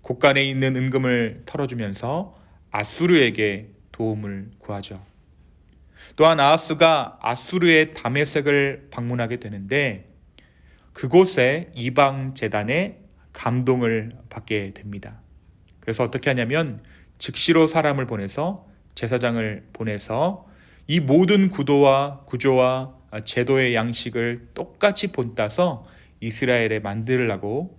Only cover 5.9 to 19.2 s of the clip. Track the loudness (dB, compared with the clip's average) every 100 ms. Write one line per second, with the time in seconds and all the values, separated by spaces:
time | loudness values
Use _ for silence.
5.9 | _ -16 4 6 6 4 4 0 4 4
6.9 | 4 0 -6 -6 -6 -4 0 4 6 4
7.9 | -2 -4 -2 0 0 2 2 0 -4 -12
8.9 | -8 -6 -4 -4 -6 -10 -12 -4 -2 -2
9.9 | -6 -16 _ _ _ _ _ _ _ _
10.9 | -10 4 6 6 4 2 0 -6 -8 -2
11.9 | 2 2 2 -8 -6 -4 -4 -2 -2 -4
12.9 | -8 -20 _ _ -8 -2 0 2 0 0
13.9 | -2 -6 -14 -18 -18 -6 -6 -6 -12 -14
14.9 | -14 -14 -20 _ -20 _ _ _ _ -8
15.9 | -4 -2 -2 -2 -2 -2 -2 -4 -8 -18
16.9 | -20 _ _ -10 -4 2 4 4 2 0
17.9 | -2 -4 -6 -6 -6 -6 -6 -16 _ _
18.9 | -8 -4 -2